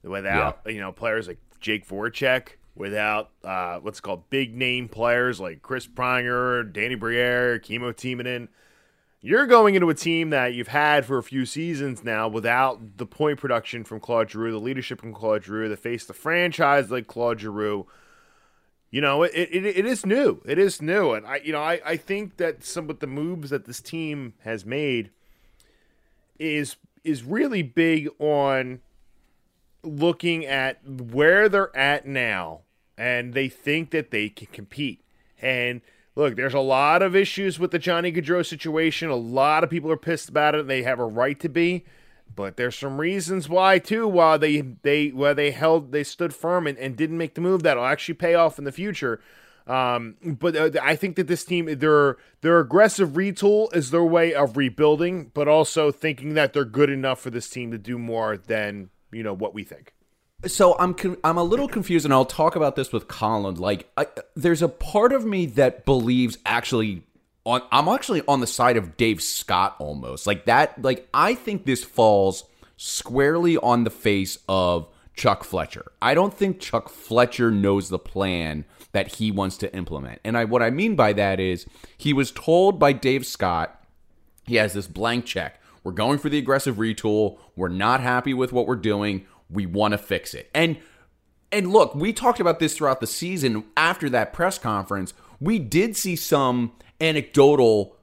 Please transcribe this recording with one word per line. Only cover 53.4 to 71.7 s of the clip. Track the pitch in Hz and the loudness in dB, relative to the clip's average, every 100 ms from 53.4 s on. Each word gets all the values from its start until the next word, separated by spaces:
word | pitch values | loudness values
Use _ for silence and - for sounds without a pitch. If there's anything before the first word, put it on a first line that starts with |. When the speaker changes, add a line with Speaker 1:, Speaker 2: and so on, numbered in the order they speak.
| 202 208 220 175 | 2 4 2 -2
Speaker 1:
is | 131 | 0
their | 165 | 2
way | 170 170 165 143 | 4 4 2 2
of | 139 113 | 0 2
rebuilding, | 131 113 151 151 170 185 131 | -2 4 4 4 0 -4 -8
but | - 147 | -2 4
also | 156 147 - 151 | 4 4 2 0
thinking | 139 160 131 139 151 | 0 -4 -6 -4 0
that | 143 | 2
they're | 143 | 0
good | 123 110 143 | -2 2 2
enough | 135 135 127 | 2 -2 -4
for | 131 | -6
this | 120 - | -10 -10
team | - 120 | -12 -10
to | 113 | -10
do | 101 123 | -8 -8
more | 117 113 110 104 | -4 -2 -2 -4
than, | - 110 104 101 95 _ _ | -4 -2 -2 -6 -14 _ _
you | 110 | -10
know, | 107 | -8
what | 95 107 104 | -6 -6 -8
we | |
think. | 92 - - _ _ _ _ _ 185 | -14 -18 -20 _ _ _ _ _ -8
Speaker 2:
So | - 185 170 | 4 4 6
I'm | 180 | 0
con-, | 180 190 180 | 0 -6 -2
I'm | 156 170 | -2 0
a | |
little | 170 233 277 | 2 0 0
confused, | 233 185 170 147 | -4 0 0 4
and | |
I'll | 135 | 4
talk | 131 - 160 165 | 4 2 0 2
about | 151 131 | 0 0
this | 127 | -4
with | 113 - | -4 -6
Colin. | - 110 110 98 87 | -4 -2 0 -2 -4
Like, | 92 98 - - | -2 -2 -4 -4
I, | 147 - - - | -4 -6 -14 -2
there's | 175 165 | 2 2
a | 165 | 0
part | - - 208 233 | -2 -2 4 4
of | 269 220 | 4 0
me | 196 165 | -2 -2
that | 110 131 - - | 4 2 2 0
believes | 135 117 123 123 101 95 | 2 4 2 2 -2 -2
actually | 117 - 120 110 92 - _ _ _ | -2 0 -2 -2 -4 -12 _ _ _
on, | - 123 - | -2 -2 2
I'm | 131 156 | 2 4
actually | 254 - 185 - | 0 0 -2 2
on | 139 | 0
the | 120 | 0
side | - 123 117 | 2 4 4
of | 90 - | -2 0
Dave | 113 101 | 0 2
Scott | - - - 92 95 - | -4 -6 -2 0 0 -2
almost. | 76 73 62 67 - | -10 -8 -10 -8 -4
Like | 101 - | -2 4
that, | 117 151 - | 4 4 0
like, | 131 127 - | -2 -2 -2
I | 135 175 | 0 2
think | 247 - 202 | 0 -4 -6
this | - | -2